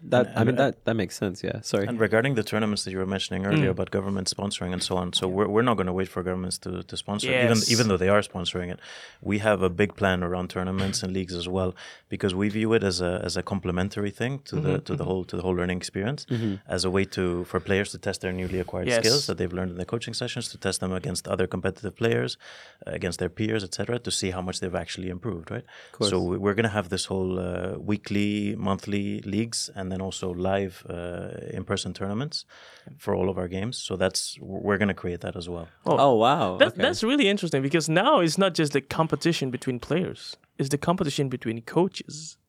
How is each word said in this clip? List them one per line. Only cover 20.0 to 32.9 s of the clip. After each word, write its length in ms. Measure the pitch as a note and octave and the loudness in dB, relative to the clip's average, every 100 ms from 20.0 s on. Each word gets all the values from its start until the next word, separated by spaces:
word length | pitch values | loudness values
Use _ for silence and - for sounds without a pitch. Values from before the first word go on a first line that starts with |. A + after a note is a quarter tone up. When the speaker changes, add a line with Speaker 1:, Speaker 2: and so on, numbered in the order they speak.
| A#2 | -6
Speaker 2:
sessions, 340 | - B2 B2 - | -6 -6 -6 -8
to 100 | - | -4
test 220 | F#2+ - | -4 -2
them 120 | F#2 | -2
against 340 | F#2 F2 F2+ - | -2 -4 -6 -2
other 180 | F#2+ F#2 | 0 0
competitive 480 | F#2 F#2+ - F#2+ - | 0 -2 -4 -8 -2
players, 400 | A#2 A#2+ B2 - - - - - - | 0 2 0 -6 -14 -20 -20 -14 -8
uh, 60 | |
against 260 | E2 F2 E2+ | -4 -4 -2
their 100 | F2+ | -4
peers, 340 | - A2 A2 | -2 -2 0
et 100 | F#2+ | -2
cetera, 240 | - G#2 A#2+ | -4 -4 -4
to 120 | F#2+ | -2
see 200 | - F#2+ | -2 -2
how 100 | F#2 | -2
much 200 | F#2 - | -4 -4
they've 140 | F#2+ F2+ | -4 -4
actually 240 | E2 - F#2 | -4 -6 -6
improved, 420 | F2+ A#2 E2+ E2+ | -6 -6 -6 -6
right? 140 | A2 - - - | -10 -10 -18 -14
Speaker 1:
Of 60 | - | -2
course. 120 | G#2 | 2
Speaker 2:
So 120 | F#2+ | 4
we, 140 | F2+ F#2+ | 2 2
we're 160 | G2+ | 2
gonna 140 | G2+ A2+ G#2 | 4 2 2
have 80 | F2+ | 0
this 160 | F#2+ - | -2 -2
whole, 320 | G2 F#2 F#2 | -2 0 -2
uh, 360 | F2+ F2+ F#2 - | -2 -4 -4 -4
weekly, 760 | G2 G#2 - G2+ G#2 G#2 G#2 G#2+ | -2 -2 0 0 2 0 -2 -2
monthly 640 | G2 F#2+ - G2+ G2+ G#2 G2 | -2 -2 -2 -2 -2 -4 -2
leagues 360 | G2+ A#2 - - - | 0 0 -2 -6 -6
and 140 | F#2+ | -6
then 100 | F#2+ | -4
also 320 | F#2+ - F#2+ | -4 -4 -4
live, 520 | F2 F#2 G2 F#2+ - - | -2 2 2 0 -6 -10
uh, 400 | F2 F2 F2+ F#2+ - - G2 | -8 -6 -8 -8 -8 -8 -8
in-person 340 | G2 G2 G2 | -2 -2 -2
tournaments 520 | F2 G2 G#2+ D3+ - - - - - - | -6 -4 -4 -4 -6 -10 -18 -20 -20 -20